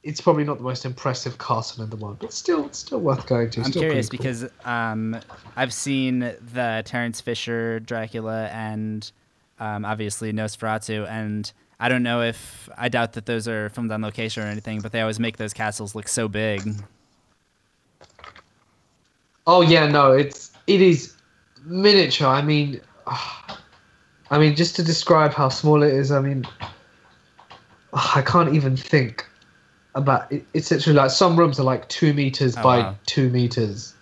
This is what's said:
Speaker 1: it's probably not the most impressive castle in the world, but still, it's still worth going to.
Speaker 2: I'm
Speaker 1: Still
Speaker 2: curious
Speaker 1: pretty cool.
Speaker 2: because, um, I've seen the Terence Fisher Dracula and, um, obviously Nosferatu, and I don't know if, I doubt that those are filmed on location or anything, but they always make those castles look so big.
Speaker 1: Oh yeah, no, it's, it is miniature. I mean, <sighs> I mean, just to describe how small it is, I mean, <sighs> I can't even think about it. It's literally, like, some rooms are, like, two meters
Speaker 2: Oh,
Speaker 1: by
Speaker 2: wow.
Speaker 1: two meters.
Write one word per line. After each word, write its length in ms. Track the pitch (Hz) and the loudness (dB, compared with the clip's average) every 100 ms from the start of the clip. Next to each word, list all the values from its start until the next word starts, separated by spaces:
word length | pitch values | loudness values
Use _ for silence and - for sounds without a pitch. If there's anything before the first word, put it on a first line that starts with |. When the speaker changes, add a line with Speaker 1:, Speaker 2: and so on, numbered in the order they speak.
Speaker 1:
it's 160 | 151 151 | -10 -2
probably 240 | 180 151 | 0 2
not 140 | 147 143 | 0 -4
the 60 | |
most 200 | 127 131 | -6 -8
impressive 540 | 131 127 139 123 127 - | -8 -6 -6 -6 -8 -10
castle 460 | - 113 110 - | -6 -4 -4 -12
in 60 | 110 | -12
the 60 | 110 | -10
world, 220 | 107 101 | -12 -12
but 140 | 220 | -12
still, 320 | - - 330 285 | -8 -4 -4 -4
it's 140 | - | -12
still 200 | - 262 | -10 -4
worth 260 | 165 131 - | -2 -2 -2
going 240 | 123 117 | -2 -2
to. 100 | 117 | -4
Speaker 2:
I'm 100 | 131 | -4
Speaker 1:
Still 120 | 170 | -2
Speaker 2:
curious 260 | 160 139 107 | 0 -2 -4
Speaker 1:
pretty 140 | 120 | -6
cool. 100 | 127 | -6
Speaker 2:
because, 180 | 117 123 _ 123 | -6 -10 _ -6
um, 520 | 117 113 110 110 113 - - - - | -4 -4 -4 -6 -8 -12 -20 -16 -6
I've 180 | 131 | -6
seen 460 | - 139 135 131 127 | -4 -4 -2 0 -2
the 640 | 123 - 120 123 120 110 110 | -4 -8 -12 -6 -4 -4 -6
Terence 360 | 123 117 113 | -6 -6 -6
Fisher 580 | - 117 - 117 113 113 | -8 -6 -4 -4 -4 -6
Dracula 680 | 113 117 110 113 113 113 110 | -6 -8 -6 -8 -6 -6 -6
and, 600 | 113 110 107 110 107 - _ _ _ _ _ | -8 -8 -6 -6 -8 -12 _ _ _ _ _
um, 260 | 110 104 104 | -8 -6 -6
obviously 480 | 107 104 - 110 | -6 -6 -6 -6
Nosferatu, 760 | 107 107 - 110 110 - 107 98 | -4 -6 -6 -4 -4 -4 -8 -6
and 420 | 110 107 107 101 _ _ _ | -8 -6 -6 -8 _ _ _
I 80 | 120 | -2
don't 140 | 127 | 0
know 180 | 120 120 | 0 0
if, 480 | 117 117 - - - - | -2 -4 -16 -20 -20 -8
I 120 | 123 | -2
doubt 240 | 120 113 | -2 -2
that 120 | 117 107 | -6 -6
those 220 | 117 110 | -6 -4
are 220 | 110 107 | -6 -6
filmed 220 | 113 117 | -6 -6
on 100 | 110 | -4
location 420 | 107 104 113 113 | -6 -6 -6 -6
or 40 | 107 | -6
anything, 340 | 104 113 107 | -6 -8 -8
but 100 | 107 | -6
they 80 | 113 | -4
always 180 | 110 110 | -2 -2
make 160 | 117 - | -6 -6
those 160 | 107 | -10
castles 420 | - 110 104 104 107 | -6 -6 -6 -10 -10
look 120 | 101 | -6
so 180 | - 110 | -4 -2
big. 340 | 104 110 101 104 104 101 _ _ _ _ _ _ _ _ _ _ _ - _ - - _ _ _ _ _ _ _ _ _ _ - | -2 -2 -2 -6 -8 -12 _ _ _ _ _ _ _ _ _ _ _ -20 _ -20 -20 _ _ _ _ _ _ _ _ _ _ 4
Speaker 1:
Oh 140 | 180 | 6
yeah, 260 | 165 165 147 | 8 6 6
no, 240 | 147 139 | 6 8
it's, 400 | 131 139 - - _ - | 6 4 -4 -20 _ 2
it 140 | 196 | 6
is 320 | 185 151 - _ _ _ _ _ 147 | 8 6 0 _ _ _ _ _ -8
miniature. 640 | 180 202 202 147 - 139 | 2 6 6 4 2 2
I 140 | 135 | 2
mean, 400 | 147 151 147 131 _ | 2 2 0 -6 _
<sighs> 140 | _ - | _ -10
I 1300 | - - - - - _ _ _ _ _ _ _ 147 | -8 -8 -14 -18 -20 _ _ _ _ _ _ _ 4
mean, 160 | 151 147 | 4 4
just 200 | 170 - | 0 0
to 60 | |
describe 500 | 165 160 - 160 147 | -2 -2 4 4 4
how 160 | 135 135 | 2 0
small 340 | - 151 151 | 2 4 6
it 100 | 147 | 6
is, 180 | 135 139 | 2 2
I 80 | 143 | 0
mean, 260 | 135 135 120 - - - _ _ _ _ | 0 -4 -6 -12 -16 -16 _ _ _ _
<sighs> 720 | _ _ _ - _ _ _ | _ _ _ -20 _ _ _
I 280 | - - 143 131 | -4 0 0 4
can't 280 | 175 160 | 2 4
even 220 | 151 135 131 | 2 2 -2
think 500 | - 151 123 - - _ _ _ _ _ _ 139 | 2 2 2 -6 -16 _ _ _ _ _ _ -2
about 360 | 139 127 - | 2 0 0
it. 140 | 143 - | -10 -4
It's 180 | 160 156 | -6 0
literally, 260 | 147 160 143 | 0 6 6
like, 140 | 135 | 6
some 260 | - 185 165 | 4 4 6
rooms 220 | 170 135 | 4 4
are, 40 | |
like, 240 | 131 123 - | 0 0 -4
two 240 | - 160 | 0 2
meters 440 | 147 139 131 135 117 | 2 0 0 0 2
Speaker 2:
Oh, 60 | |
Speaker 1:
by 160 | 123 123 | 4 4
Speaker 2:
wow. 160 | 98 101 - | 2 -6 -4
Speaker 1:
two 240 | - 131 | 0 2
meters. 640 | 123 120 120 107 101 - _ | 2 0 0 -4 -6 -14 _